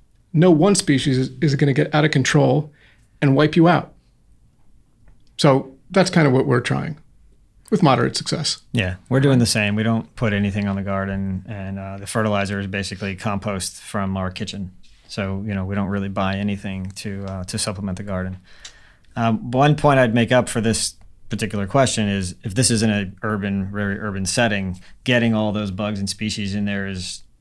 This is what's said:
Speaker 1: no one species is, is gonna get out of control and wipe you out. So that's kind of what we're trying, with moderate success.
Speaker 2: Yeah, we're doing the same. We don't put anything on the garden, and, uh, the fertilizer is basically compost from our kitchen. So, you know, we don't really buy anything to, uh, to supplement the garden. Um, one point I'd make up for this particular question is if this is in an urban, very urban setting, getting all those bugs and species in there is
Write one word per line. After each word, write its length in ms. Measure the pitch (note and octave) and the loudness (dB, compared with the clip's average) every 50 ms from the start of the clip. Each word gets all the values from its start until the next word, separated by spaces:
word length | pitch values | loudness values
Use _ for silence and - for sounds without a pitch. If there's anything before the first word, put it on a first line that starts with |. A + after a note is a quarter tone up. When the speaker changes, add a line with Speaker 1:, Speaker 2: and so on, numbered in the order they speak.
| _ _ _ _ _ _ - | _ _ _ _ _ _ 2
Speaker 1:
no 180 | D#3 F3 F#3 | 4 6 8
one 240 | E3+ D3 E3+ G3+ G3+ | 8 6 6 4 4
species 420 | - - - C#3+ C3 - D3+ C3 | 4 2 2 2 2 2 2 2
is, 140 | B2+ C3 B2+ C3 - | 2 0 -2 -2 0
is 140 | E3+ D3 C3+ | 0 0 2
gonna 180 | C3+ D3+ C#3+ C3 | 2 2 2 2
get 220 | D3+ D3+ - - | 2 0 0 2
out 100 | D3+ D3+ | 2 2
of 60 | D3+ | 2
control 640 | - C#3 B2+ - - D3+ C#3 C3 C3 D3+ D3+ - _ _ _ _ _ _ _ _ _ - D3 | 2 2 2 4 4 4 4 4 4 2 0 -4 _ _ _ _ _ _ _ _ _ 0 2
and 140 | C#3 C3+ | 2 4
wipe 180 | C#3 D3+ D3+ - | 4 4 4 6
you 140 | F3 E3 F3 | 6 6 6
out. 260 | E3+ C#3+ - - - _ _ _ _ _ _ _ - _ _ _ _ _ - - - - _ _ _ _ _ - - - - _ _ - | 6 4 0 -4 -14 _ _ _ _ _ _ _ -20 _ _ _ _ _ -20 -20 -20 -20 _ _ _ _ _ -20 -20 -20 -20 _ _ 2
So 360 | - D3 C3 C#3 - - - _ _ - | 4 4 4 4 2 -4 -14 _ _ -2
that's 200 | - F#3+ F3+ F#3 | 2 2 2 4
kind 160 | - F3 D#3 | 4 4 4
of 60 | C#3 B2+ | 4 4
what 140 | C3 - | 2 2
we're 140 | C#3+ B2+ B2 | 2 0 0
trying, 380 | - - C3 C3+ C#3 D3+ D3+ - _ _ _ _ - - - _ _ _ _ _ _ - | 0 0 -4 -4 -4 -6 -10 -12 _ _ _ _ -20 -20 -20 _ _ _ _ _ _ -2
with 120 | A3+ F#3 - | 0 4 6
moderate 340 | C#3 C3 - B2+ C3 - | 6 6 6 2 0 -2
success. 460 | - D#3 - D#3 D3 D3+ - - - - _ - | -4 -6 -4 -4 -4 -4 -4 -6 -8 -10 _ -2
Speaker 2:
Yeah, 240 | A2+ G2 F#2 F#2 - - - | -2 -2 -2 -4 -6 -6 0
we're 120 | A#2+ C3+ | 0 2
doing 180 | C3+ C#3+ C3+ B2 | 4 4 4 4
the 80 | A#2 | 4
same. 280 | A2 - A2 G#2 G2+ G2+ | 2 2 0 0 0 0
We 80 | G#2+ G#2+ | 0 0
don't 320 | A2+ A2+ A2+ - - - | 0 0 -2 -2 -6 -8
put 160 | - - G#2+ G2+ | -4 -2 0 0
anything 360 | G2+ G2+ G2+ F#2+ G#2+ G2+ G2+ | 0 0 0 -2 -2 -2 -2
on 80 | G2 | -2
the 60 | G2 G2 | -4 -4
garden, 600 | G2 G2 G2 G2 G2 G2 G2 G2 F#2+ F#2+ F#2 F#2 - | -4 -4 -4 -2 -4 -4 -4 -4 -4 -6 -6 -8 -8
and, 300 | G#2+ G2+ F#2+ F#2+ G2 G2 | -10 -10 -8 -8 -8 -10
uh, 180 | G2 G2 G2 G2 | -10 -10 -12 -12
the 80 | G2 | -10
fertilizer 520 | - - A#2 A2 G#2+ G#2 G2 G2 F#2+ G2+ G2 | -6 -2 0 0 0 0 0 0 -2 -4 -4
is 60 | G2+ | -6
basically 500 | G2 G2 G2 F#2+ - G2+ F2+ G#2+ G2 F#2+ | -4 -4 -6 -6 -6 -8 -8 -8 -8 -8
compost 640 | F2+ - A2+ G2+ G2+ - G#2+ G2+ F#2+ - - - - | -6 -6 -4 -4 -4 -4 -4 -6 -4 -6 -8 -10 -12
from 360 | - - - G#2 G2 F#2+ F#2+ | -16 -8 -6 -4 -4 -2 -4
our 140 | F#2+ F#2 F#2 | -4 -4 -6
kitchen. 420 | F#2 - A2 - - G2+ F#2+ F2+ - - - - - _ _ - | -6 -8 -10 -10 -10 -10 -10 -12 -12 -18 -20 -20 -20 _ _ -14
So, 340 | - - G2 F#2+ G2 G2 G2+ | -8 -6 -6 -4 -4 -6 -6
you 80 | A2 G#2 | -6 -4
know, 100 | G2 F#2 | -4 -4
we 100 | F#2+ G2+ | -4 -2
don't 140 | G2+ G2+ F#2 | -4 -2 -2
really 200 | G2+ G2+ G2 G2 | -2 -4 -4 -4
buy 280 | F#2+ G2+ F#2+ F#2+ G2 | -4 -2 -2 -2 -2
anything 500 | G2 G2+ G#2 G2+ G2 G2+ G2+ F#2+ F#2+ F#2 F#2+ F#2+ | -2 -2 -2 -4 -4 -6 -8 -8 -8 -8 -10 -10
to, 280 | - - G#2+ G2 G2 G2 | -10 -10 -10 -10 -8 -8
uh, 180 | F#2+ F#2+ F#2+ F#2 | -8 -8 -8 -8
to 140 | - - G#2 | -8 -6 -6
supplement 400 | - A2 G2+ F#2+ G2+ G2 F2+ F#2 | -6 -6 -6 -6 -6 -6 -6 -6
the 60 | G#2 | -6
garden. 340 | G2+ F#2+ F#2 F#2 F#2 F#2 F#2 - - - - - - - - - - _ _ _ - - | -6 -6 -4 -4 -6 -8 -12 -16 -20 -20 -20 -20 -20 -20 -20 -20 -20 _ _ _ -12 -6
Um, 360 | A#2 A#2 A2+ A2 G#2+ A2+ B2 | -2 0 0 0 0 -4 -2
one 260 | A#2+ B2+ C#3 D3+ D#3 | 2 4 4 4 4
point 220 | D3+ - D3 C#3 C3 | 4 4 4 6 6
I'd 140 | B2+ A#2 G#2+ | 4 4 4
make 180 | A#2+ A2+ G2+ C3 | 2 2 4 4
up 160 | B2 A#2+ - | 2 2 2
for 140 | - A#2+ G#2+ | -2 -2 0
this 320 | A2+ G#2+ - - - - - - - - - - - | 0 0 0 -2 -6 -8 -10 -20 -20 -20 -20 -12 -8
particular 380 | - - - - - G2+ G2 | -6 -4 -4 -4 -4 -4 -4
question 420 | F#2+ - C#3 C3 A#2 - A2+ G#2+ G2+ | 0 2 4 4 4 2 0 0 0
is 260 | G2+ G2 F#2 F2+ F2+ - - | 0 -2 -2 -4 -8 -10 -10
if 100 | A2+ F#2 | -6 -2
this 160 | C3 B2+ - | 0 2 2
is 120 | A#2+ G#2+ A2+ | 2 2 2
in 60 | A2 | 2
an 260 | G#2 G#2 G2 F#2 G2 - - | 2 0 -2 -4 -8 -8 -6
urban, 480 | A2 G#2+ G2+ G2 G2+ G2 G2 F#2+ G2 | -4 -4 -2 -2 -2 -2 -2 -4 -4
very 280 | G2+ G#2 G#2 G2+ G2 - | -4 -4 -2 -2 -4 -4
urban 260 | G#2+ G#2+ F#2+ G2 F#2+ | -6 -6 -6 -4 -4
setting, 560 | F2+ - B2 A#2+ A2+ G#2+ G2 F#2+ F#2 F2+ - - - - - - | -2 0 2 2 2 2 0 -2 -4 -6 -8 -12 -20 -20 -10 -2
getting 300 | - B2 A#2+ A#2 A#2 A2 | 2 2 2 4 2 2
all 180 | G#2+ G#2+ G#2+ G2 | 2 0 0 -2
those 180 | G#2 G#2 G2+ | -2 -4 -4
bugs 280 | F#2 F#2+ G#2+ G#2 G#2+ G2 | -4 -4 -4 -4 -4 -4
and 100 | G2 F#2+ | -4 -6
species 460 | - - A2 G#2+ G#2 A2 G#2 G2 G2 | -6 -6 -6 -6 -4 -4 -6 -4 -4
in 100 | G#2 G2+ | -4 -4
there 220 | G2+ G2+ G2 G2 | -4 -4 -4 -6
is 360 | G2 F#2+ F#2 F2+ - - - - - _ _ | -6 -8 -8 -10 -10 -12 -14 -16 -20 _ _